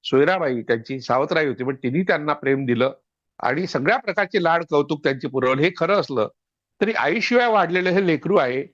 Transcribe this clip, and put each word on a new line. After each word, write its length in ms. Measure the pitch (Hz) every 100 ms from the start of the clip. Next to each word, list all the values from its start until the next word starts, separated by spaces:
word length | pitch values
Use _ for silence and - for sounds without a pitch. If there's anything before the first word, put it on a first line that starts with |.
सोयराबाई 580 | - 135 147 185 156 123
त्यांची 380 | - 117 110 135
सावत्राई 460 | 117 127 151 165 151
होती, 180 | 123
पण 100 | 127
तिने 280 | 135 127 143
त्यांना 300 | 190 170 151
प्रेम 340 | 147 135 135 135
दिलं 260 | 117 131 135 _ _ _ _
आणि 280 | 110 139 185
सगळ्या 300 | 143 143 220
प्रकारचे 460 | - 185 196 208
लाड 220 | 170 170 165
कौतुक 340 | 151 143 151
त्यांचे 240 | 147 135 143
पुरवले. 340 | 131 127 131
हे 80 | 165 180
खरं 160 | 165
असलं 340 | 202 147 127 104 _ _ _ _ _
तरी 120 | 202
आईशिवाय 540 | 226 135 220 - 240 240
वाढलेलं 440 | 214 170 180 185
हे 160 | 180 185
लेकरू 300 | 151 165 190
आहे 240 | 131 127 143